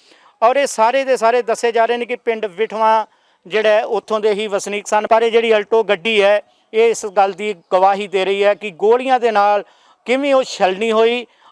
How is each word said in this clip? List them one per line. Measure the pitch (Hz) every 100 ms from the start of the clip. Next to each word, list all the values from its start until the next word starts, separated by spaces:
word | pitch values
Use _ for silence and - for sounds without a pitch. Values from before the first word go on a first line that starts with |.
| _ _ _ -
ਔਰ | 233 262
ਇਹ | 277
ਸਾਰੇ | - 226 269
ਦੇ | 269 240
ਸਾਰੇ | 226 247
ਦੱਸੇ | 233 214 233
ਜਾ | 226 226
ਰਹੇ | 240
ਨੇ | 226
ਕਿ | 240
ਪਿੰਡ | - 220 208
ਵਿਠਵਾ | 170 220 214 220 220 214 _ _ _ 180
ਜਿਹੜਾ | 202 214
ਹੈ, | 214
ਉੱਥੋਂ | 240 208 - 214
ਦੇ | 214
ਹੀ | 202 214
ਵਸਨੀਕ | 196 202 208 208
ਸਨ। | 214 208
ਪਰ | 226
ਇਹ | 233
ਜਿਹੜੀ | 220 233
Alto | 214 202 226
ਗੱਡੀ | 196 196 214 220
ਹੈ, | 196 208 - _ _
ਇਹ | 220 233
ਇਸ | 214 214
ਗੱਲ | 196 196
ਦੀ | 180 214 180 -
ਗਵਾਹੀ | 185 190 196 208
ਦੇ | 196 196
ਰਹੀ | 196
ਹੈ | 202
ਕਿ | 202 214
ਗੋਲੀਆਂ | 156 208 240 262 254
ਦੇ | 233
ਨਾਲ | 208 202 208 - _ _ _ -
ਕਿਵੇਂ | 254 285
ਉਹ | 262
ਛਲਣੀ | 254 - 185 190 226
ਹੋਈ | 220 226 240 233 _ _